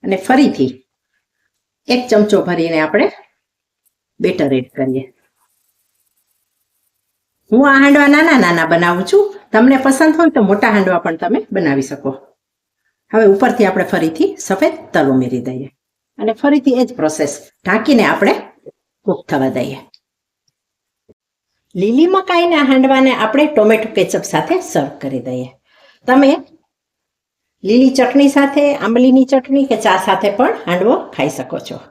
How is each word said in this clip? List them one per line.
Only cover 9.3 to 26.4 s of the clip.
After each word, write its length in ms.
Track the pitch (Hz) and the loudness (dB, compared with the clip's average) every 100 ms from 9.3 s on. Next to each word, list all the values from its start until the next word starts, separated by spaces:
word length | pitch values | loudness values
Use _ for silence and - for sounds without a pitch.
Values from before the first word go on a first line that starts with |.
| - _ | -4 _
તમને 240 | 220 247 269 | 2 4 4
પસંદ 300 | 269 269 311 311 | 2 2 2 4
હોય 160 | 339 - | 2 2
તો 60 | |
મોટા 280 | 202 202 233 | 0 0 0
હાંડવા 260 | 208 185 175 | 0 0 0
પણ 140 | 175 165 | -4 -6
તમે 180 | 175 240 - | -4 -4 -4
બનાવી 340 | 190 165 139 135 | -4 -2 -2 -4
શકો. 240 | 139 139 131 _ _ _ _ _ _ _ _ _ | -8 -10 -10 _ _ _ _ _ _ _ _ _
હવે 140 | 214 220 | 2 4
ઉપરથી 320 | 196 247 - 202 | 4 0 0 0
આપણે 180 | 185 180 | 0 -4
ફરીથી 380 | 180 160 160 381 - | -2 -4 -2 -4 -4
સફેદ 380 | - 190 320 320 - | -6 -2 -2 -2 -6
તલ 180 | 180 139 | -2 0
ઉમેરી 280 | 131 123 123 - | 0 -2 -6 -8
દઈએ. 200 | 127 135 _ _ _ _ - | -10 -14 _ _ _ _ -8
અને 140 | 214 | -6
ફરીથી 440 | 220 285 294 277 247 | -2 0 0 0 0
એ 60 | 247 | -2
જ 100 | - | -2
પ્રોસેસ 320 | 156 151 147 - - _ | -6 -4 -6 -6 -18 _
ઢાંકીને 400 | - 208 - 254 170 | -4 -2 2 2 2
આપણે 280 | 165 208 - - _ - _ _ _ - | 0 0 -2 -6 _ -20 _ _ _ -6
કૂક 140 | - - | -6 -4
થવા 200 | 156 131 127 | -4 -2 -4
દઈએ. 200 | 123 135 - _ _ _ _ _ _ _ _ _ _ _ _ _ _ _ _ _ _ | -8 -10 -18 _ _ _ _ _ _ _ _ _ _ _ _ _ _ _ _ _ _
લીલી 320 | 185 196 247 339 | -6 -2 2 2
મકાઈના 580 | 381 381 349 339 320 | 0 0 -2 0 0
હાંડવાને 480 | 269 262 262 262 262 | 2 2 4 4 2
આપણે 300 | 240 214 269 302 | 0 -2 0 0
ટોમેટો 420 | - 214 220 - | 2 2 2 -2
કેચઅપ 300 | - 175 190 - | -2 -2 -4 -4
સાથે 240 | 156 - 359 | -4 -2 -4
સર્વ 300 | - 175 135 - | -2 -4 -6 -8
કરી 240 | 135 135 120 | -10 -8 -8
દઈએ. 200 | 127 127 _ _ _ _ _ - | -10 -10 _ _ _ _ _ 0
તમે 240 | 262 277 330 | 2 4 2